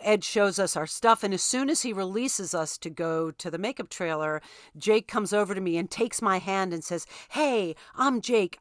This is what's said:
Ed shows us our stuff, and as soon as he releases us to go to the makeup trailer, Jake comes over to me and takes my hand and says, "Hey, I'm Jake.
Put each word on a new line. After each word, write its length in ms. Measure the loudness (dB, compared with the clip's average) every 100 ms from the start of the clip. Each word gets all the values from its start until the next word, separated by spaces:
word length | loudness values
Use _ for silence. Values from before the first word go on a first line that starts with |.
Ed 220 | 4 2
shows 340 | 2 2 2 4
us 180 | 0 0
our 100 | -4
stuff, 360 | 0 4 4
and 100 | 2
as 100 | 0
soon 280 | 0 0 0
as 120 | 0
he 100 | -2
releases 640 | -4 -2 -2 -2 -2 -2
us 220 | -4 -4 -6
to 120 | -10
go 400 | -4 -2 0 -2
to 200 | -4 -8
the 80 | -4
makeup 300 | -4 -6 -10
trailer, 520 | -6 -2 0 0 -2 -6 -20 -20 -8
Jake 300 | 4 4 4
comes 240 | -2 2
over 220 | 2 2
to 60 | 0
me 160 | 0 0
and 140 | -2
takes 300 | -2 -2 0
my 180 | 2 0
hand 340 | 0 0 0
and 80 | -2
says, 220 | -4 -6 -8 -16 -10
"Hey, 440 | 0 2 2 0 -6 -12
I'm 260 | 0 0 0
Jake. 380 | 2 2 2 -2